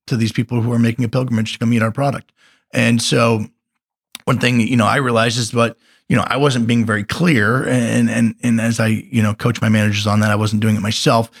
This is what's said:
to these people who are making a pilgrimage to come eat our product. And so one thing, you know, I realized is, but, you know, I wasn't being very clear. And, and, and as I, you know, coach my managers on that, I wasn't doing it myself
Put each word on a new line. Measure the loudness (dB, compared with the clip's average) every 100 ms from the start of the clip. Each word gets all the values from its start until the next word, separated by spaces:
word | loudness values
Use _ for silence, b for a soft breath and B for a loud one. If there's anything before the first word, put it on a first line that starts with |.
| -6
to | -2
these | -2
people | -2 -4 -2
who | 0
are | 0
making | 0 0
a | -2
pilgrimage | -2 -2 -2 -4
to | -4
come | -2
eat | 0
our | 0
product. | -2 -4 -4 -10 b b b b
And | -2 2 2
so | 2 2 2 0 -4 _ _ _ _ _ _ -10
one | -4 -2
thing, | 0 0
you | 2 2
know, | 2
I | 0
realized | 0 0 0 -2
is, | -2
but, | 0 -2 -4 b b -2
you | 0
know, | 0
I | 0
wasn't | 0 0 0
being | 0 0
very | -2
clear. | -4 -2 2 2 2 0 0
And, | -2 0 0 0
and, | 0 -2 -2
and | -2 0
as | 0 0
I, | 0
you | -2 -2 0
know, | 0
coach | 0 -2 0
my | 2
managers | 2 2 0 0
on | 0
that, | 2
I | 0
wasn't | 0 0
doing | 0 0
it |
myself | -2 -2 2 2 0 B